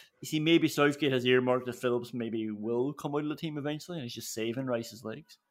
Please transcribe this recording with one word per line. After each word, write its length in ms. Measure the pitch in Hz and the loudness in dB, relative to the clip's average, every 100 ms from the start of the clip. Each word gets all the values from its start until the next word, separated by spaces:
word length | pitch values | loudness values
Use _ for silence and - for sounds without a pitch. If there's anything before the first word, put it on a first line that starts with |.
| - _ | -18 _
you 40 | 139 | -4
see, 140 | 156 | 0
maybe 280 | 156 165 156 | 4 6 4
Southgate 440 | - 143 147 147 | 4 2 4 2
has 120 | 131 | 2
earmarked 440 | 123 127 127 127 127 | 6 6 6 2 0
that 80 | 120 | -2
Phillips 400 | 127 120 120 123 | 0 0 -2 -6
maybe 340 | 113 110 110 | -4 -2 -4
will 440 | 104 110 120 135 | -4 -2 0 0
come 200 | 151 151 | -2 -4
out 80 | 147 | -4
of 80 | 151 | -4
the 60 | 151 | -4
team 240 | 165 151 | -6 -4
eventually, 400 | 143 151 - 170 | -4 -6 -8 -8
and 40 | 120 | -8
he's 100 | 113 | -8
just 180 | - | -8
saving 320 | - 110 120 131 | -4 -2 -2 -2
Rice's 380 | 120 117 107 | -2 -4 -10
legs. 340 | 110 113 - - _ | -10 -12 -14 -20 _